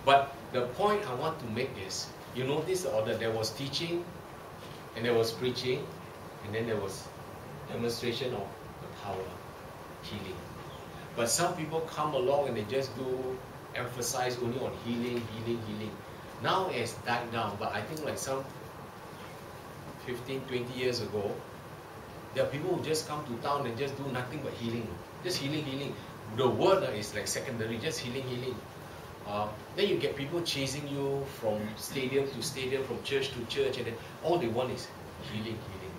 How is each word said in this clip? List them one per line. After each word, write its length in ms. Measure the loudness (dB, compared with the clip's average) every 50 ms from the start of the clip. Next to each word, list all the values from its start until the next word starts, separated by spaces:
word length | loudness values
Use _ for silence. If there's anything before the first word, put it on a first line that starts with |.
| 12
But 300 | 12 10 10 10 6 -4 -8 -8 0
the 100 | 2 2 2 2 2 4
point 260 | 6 6 6 6 2 0
I 40 | 0
want 260 | 0 0 0 0 0
to 60 | -4
make 240 | -2 0 0 0 -2 -2 -6 -6
is, 220 | -4 -4 -4 -4 -6 -8 -12 -12 -6 -2
you 100 | 0 2
notice 400 | 2 2 2 2 2 0 2 2
the 80 | 2
order. 240 | 2 2 4 2 2
There 160 | 2 2 2
was 180 | 2 2 0 0
teaching, 540 | -2 -2 -4 -2 -2 -2 0 2 0 0 -2 -4 -10 -12 -12 -12 -12 -12 -12 -12 -12 -12 -12 -12 -12 -12 -12 -8 -4
and 80 | 0 2
there 80 | 6
was 200 | 6 6 6 6
preaching, 520 | 2 2 2 2 2 2 2 2 2 2 0 -6 -8 -10 -10 -12 -12 -12 -12 -12 -12 -10 -6
and 80 | -2 -2
then 120 | 0 2
there 100 | 2 2
was 300 | 2 0 -2 -4 -6 -8 -10 -10 -10 -10 -10 -10 -10 -10 -10 -10 -10 -8 -6
demonstration 640 | -2 0 0 0 0 0 0 0 0 2 0 0
of 140 | 0 0 -2 -4 -6 -10 -12 -12 -10 -10
the 80 | -10 -10 -10 -8
power, 260 | -4 -4 -2 -2 -4 -4 -6 -10 -10 -12 -12 -12 -12 -12 -12 -12 -12 -12 -12 -10
healing. 340 | -8 -8 -6 -6 -6 -6 -6 -8 -8 -10 -10 -10 -10 -10 -10 -10 -10 -10 -10 -10 -10 -6 0
But 120 | 2 4 4
some 260 | 6 6 4 4 4
people 260 | 0 -2 0 0 0
come 340 | 0 0 -2 0 0 2 4
along 340 | 4 6 6 6 6 6 4
and 80 | 2
they 80 | 0 0
just 320 | 2 2 2 2 0 -2
do 400 | -4 -2 0 0 0 0 -2 -4 -4 -6 -10 -12 -12 -12 -6 -4
emphasize 640 | -4 -4 -2 -2 -2 0 0 2 2 2 2 2 2
only 200 | 0 0 2 0
on 120 | 0 -2 -2 -2 0
healing, 380 | 0 2 2 2 2 0 0 0 -2 -4
healing, 260 | -2 0 0 0 0 0
healing. 240 | -4 -4 -4 -4 -4 -6 -8 -10 -10 -12 -12 -10 -10 -8 0
Now 260 | 2 4 4 4 4 2
it's 240 | 2 0 0 -2 -2 -4 0
died 260 | 2 2 2 2 0
down, 240 | 0 0 0 0 -2 -2
but 140 | -2 0
I 100 | 0 -2
think 220 | -2 -2 -4 -2 -2
like 140 | -2 -2 -2
some 260 | 0 0 0 -2 -2 -6 -10 -10 -12 -12 -12 -12 -12 -12 -12 -12 -12 -12 -12 -12 -12 -12 -12 -12 -12 -12 -12 -12 -12 -12 -12 -10 -10 -10 -10 -8 -4
fifteen, 360 | -4 -4 -4 -2 -4 -4 -4 -2 -2
twenty 240 | -2 -2 -2 -2
years 280 | -2 2 2 4 4 2
ago, 300 | 0 0 0 0 2 0 -2 -2 -6 -10 -12 -12 -12 -12 -12 -12 -12 -12 -12 -12 -12 -12 -12 -12 -12 -4 2
there 100 | 2 2
are 40 | 2
people 260 | 2 0 2 2 2
who 80 | 2
just 240 | 4 4 2 2 2
come 180 | 0 -2 -4 -2
to 80 | -2 -4 0 2
town 200 | 2 2 2 2
and 120 | 0 2 0
just 180 | 0 0 0
do 140 | -2 -2 -2
nothing 300 | 0 -2 -2 -2 -4 -4
but 100 | -4 -4 -4
healing. 340 | -2 0 0 0 0 -2 -2 -6 -8 -8 -10 -12 -4
Just 160 | -2 0 0 0
healing, 260 | 0 0 0 0 0
healing. 300 | 0 -2 -2 -2 -2 -4 -6 -8 -10 -10 -10 -8 -4 2
The 120 | 6 6 6
word, 340 | 8 8 8 8 8 8
uh, 40 | 6 2
is 260 | 0 0 -2 -2 -2
like 140 | -2 0 0
secondary, 500 | 0 0 0 -2 -2 0 0 0 0 0
just 220 | 0 0 -2 0
healing, 240 | -2 -2 -2 -2 -2
healing. 320 | -2 -2 -2 -2 -2 -4 -4 -8 -10 -12 -12 -12 -12 -12 -12 -12 -12 -12 -10 -6 -2
Uh, 180 | 0 0 0 0 -2 -6 -10 -6 2
then 120 | 2 4 6
you 80 | 6
get 200 | 4 4 2 2
people 240 | 0 -2 0 0 0
chasing 460 | 0 2 2 2 2 0 0 -2 -2 -2
you 360 | 0 0 2 2 2 2 0 -2 -4 0
from 200 | 2 2 2 2 0 -2 -4
stadium 520 | -6 -6 -4 -2 0 0 4 4 4 4 2
to 140 | 0 -2
stadium, 400 | -2 -2 -2 -2 0 2 2 2 2
from 160 | 0 -2 -4 -2
church 260 | 2 2 2 2 2
to 140 | -2 -4 -4
church, 320 | -2 2 2 4 4 2
and 100 | 0 -2
then 80 | -2 -4 -4 -8 -10 -10 -2 4
all 140 | 4 4 6
they 100 | 4 4
want 240 | 2 2 2 0
is 160 | -2 -4 -6 -10 -10 -12 -12 -12 -10 -10 -8 -6
healing, 140 | -4 -4 -2
healing. 480 | -2 -4 -6 -6 -8 -8 -8 -8 -8 -8